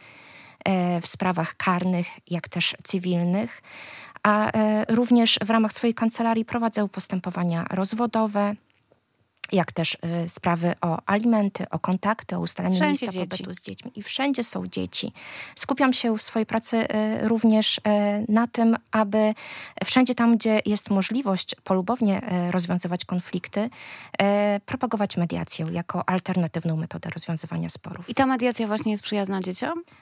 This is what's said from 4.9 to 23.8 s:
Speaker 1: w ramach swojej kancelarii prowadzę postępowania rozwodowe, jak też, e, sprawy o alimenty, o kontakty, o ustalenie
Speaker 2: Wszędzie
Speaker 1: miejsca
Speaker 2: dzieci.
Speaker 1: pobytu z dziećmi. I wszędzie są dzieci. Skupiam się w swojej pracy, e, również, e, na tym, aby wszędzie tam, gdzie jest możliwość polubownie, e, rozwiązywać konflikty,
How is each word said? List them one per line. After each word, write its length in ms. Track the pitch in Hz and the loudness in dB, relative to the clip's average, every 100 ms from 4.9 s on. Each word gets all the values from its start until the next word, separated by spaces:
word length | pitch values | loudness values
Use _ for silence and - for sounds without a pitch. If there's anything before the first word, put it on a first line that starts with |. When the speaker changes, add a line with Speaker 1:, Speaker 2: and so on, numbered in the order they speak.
| 226 240 240 226 - | 2 6 6 6 4
Speaker 1:
w 60 | 208 | 2
ramach 220 | 226 214 | 2 2
swojej 220 | - 233 | 0 -2
kancelarii 500 | 226 226 - 226 226 | 0 0 0 0 0
prowadzę 440 | 226 240 226 220 202 | 0 -2 0 0 -2
postępowania 760 | - - 185 180 175 175 165 - | -2 -4 -4 -4 -2 0 0 -2
rozwodowe, 840 | 185 196 226 240 226 220 208 202 208 _ _ _ _ _ _ _ _ - | -2 -2 0 0 0 0 2 0 -2 _ _ _ _ _ _ _ _ -2
jak 200 | 139 - | 0 0
też, 240 | - 160 - | -2 -4 -4
e, 260 | 165 170 170 | -4 -4 -4
sprawy 460 | - 180 170 175 - | -4 0 0 0 0
o 180 | 175 160 - | -2 -2 0
alimenty, 580 | 202 233 220 202 - - | 0 4 4 2 -2 -6
o 80 | 160 | -4
kontakty, 580 | - 190 202 226 - 175 | -2 0 0 -4 -4 -4
o 40 | |
ustalenie 360 | 170 - 180 185 | -4 -2 0 2
Speaker 2:
Wszędzie 300 | 294 285 226 | 2 0 -2
Speaker 1:
miejsca 140 | 185 | -4
Speaker 2:
dzieci. 220 | 180 185 | -6 -6
Speaker 1:
pobytu 100 | 185 | -8
z 100 | 180 | -12
dziećmi. 280 | - 190 247 | -12 -14 -14
I 80 | 214 | -14
wszędzie 420 | 202 - 277 262 | -8 -2 0 0
są 220 | 233 185 180 | -2 -4 -4
dzieci. 460 | 185 185 - - - - - - - | -4 -4 -2 -4 -8 -16 -16 -12 -6
Skupiam 360 | - 262 262 | -2 2 2
się 240 | 254 240 214 | 2 2 0
w 60 | |
swojej 240 | - 226 220 | -2 -2 0
pracy, 300 | 226 - 226 | -2 0 0
e, 520 | 220 214 214 220 214 | 0 0 0 0 0
również, 520 | 226 226 214 214 - | 4 6 6 4 0
e, 400 | 214 208 208 208 214 | 2 2 2 0 2
na 180 | 214 240 | 2 2
tym, 300 | - 226 233 _ | 2 4 2 _
aby 440 | 220 214 214 214 220 - - - - | 0 2 4 2 2 -6 -16 -14 -8
wszędzie 300 | - 254 254 | 0 4 4
tam, 220 | 240 233 233 | 4 4 6
gdzie 240 | 220 214 - | 4 2 2
jest 240 | 208 - | 0 2
możliwość 640 | 196 185 240 254 185 - - | 2 2 0 0 0 -2 -6
polubownie, 580 | - 190 185 247 208 190 | 0 0 0 0 2 0
e, 280 | - 180 175 | 0 -2 0
rozwiązywać 540 | 180 175 180 175 180 | 0 0 -2 -2 -4
konflikty, 680 | - 180 - 175 - 202 226 - | -4 -6 -4 -6 -6 -4 -4 -6